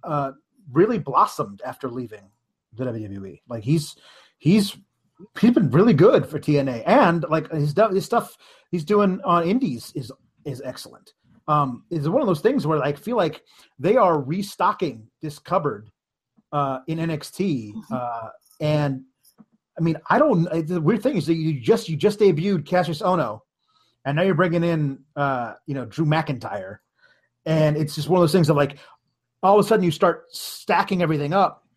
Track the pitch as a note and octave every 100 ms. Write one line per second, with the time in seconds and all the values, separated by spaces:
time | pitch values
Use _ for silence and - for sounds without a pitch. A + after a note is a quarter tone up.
0 | - D3 C#3 C3+ _ _ D3 B2+ G#3+ A3+
1 | C#3+ C3+ G#3 - A2+ G2+ B2+ A#2+ C3 A#2+
2 | A#2+ G#2+ G2 _ _ _ _ A2 B2+ A2+
3 | G#2+ G2 G2 - _ A#2 G#2+ D#3+ D3 -
4 | - - _ _ D3 G#3 G3 - _ _
5 | _ _ - - A#3 A#3+ D#3 C3 A3+ D3+
6 | G3 B3 - D3+ - D3 C3+ A#2 - A#3+
7 | G#3 E3+ D#3 D#3+ D#3 D#3+ D3 D3 A3 F#3+
8 | - A#3+ - - _ _ _ F3 D3+ G#3
9 | G3+ F#3 G3 F3 E3+ A#3+ B3+ A#2+ - D3+
10 | A2+ - _ _ - B2+ B2+ - - -
11 | _ _ _ _ - D3+ C#3 A#2+ _ E3
12 | C#3+ A#3 B3+ D#3+ A3+ C#4 C#3+ D#3 C3+ C#3+
13 | - A#3 E3 - _ _ _ _ C#3+ B3
14 | F#3+ D#3+ C3 F3 G3+ - F#3+ G#3 E3 A2+
15 | A2 _ D#3 - - F#3 D3 G#2 G#2+ _
16 | _ _ _ _ _ D3 C#3 C3 C#3+ D#3+
17 | E3 D3+ - - G3 C#3 G#2 A2 G#2 B2+
18 | B2 A#2 A2 - _ _ D3+ D3+ C#3+ C3+
19 | - _ _ _ _ _ _ - E3 D#3+
20 | - G#3+ D4+ F#3 E3 E3 D#3+ F3+ D#3 A#3
21 | C4 A#3+ D3+ E3 D#3 C#3+ A2+ A3+ - D3+
22 | G#3 G3+ G3+ D3+ F#3+ F#3 D3 F3+ E3 D#3
23 | G3+ F3+ A#2+ G#2+ _ _ _ _ _ _
24 | C3+ D3 F#3+ E3+ F3+ E3+ E3+ D#3+ D3 C3+
25 | _ - C#3+ C3 A#2 - - C#3 A#2 B2+
26 | D#3 D#3 D#3+ B2+ G#2+ G#2 F#2 - _ _
27 | _ _ _ _ E3 D#3+ D3+ D3+ D3+ -
28 | C#3+ F3+ E3+ F#3 D#3+ D3 C#3+ - - _
29 | _ _ _ _ F#3 G#3 G3+ A3 F3 D3+
30 | F3+ E3 - - - - - F3 G3 F#3+
31 | E3 D#3 C#3+ F#3 F3+ - _